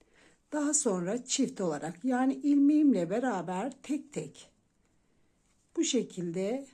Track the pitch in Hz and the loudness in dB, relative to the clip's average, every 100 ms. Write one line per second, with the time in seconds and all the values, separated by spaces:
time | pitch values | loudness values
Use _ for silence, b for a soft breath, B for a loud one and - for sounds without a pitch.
0 | b b b b _ 302 294 294 233 180 | b b b b _ -4 0 0 0 -2
1 | 175 240 - - 247 - 180 147 151 - | -2 -4 -4 -2 -2 -2 -4 -4 -8 -6
2 | 262 247 262 269 294 285 285 302 294 202 | -2 0 0 0 2 4 6 6 6 4
3 | 170 214 254 196 165 185 254 - - 285 | 2 -2 -2 -2 -4 -4 -6 -8 -6 -6
4 | - - - - - _ _ _ _ _ | -6 -10 -10 -14 -20 _ _ _ _ _
5 | _ _ _ _ _ _ _ - 320 247 | _ _ _ _ _ _ _ -4 0 0
6 | 196 - 175 175 196 262 277 | -2 -6 -6 -4 -4 -4 -8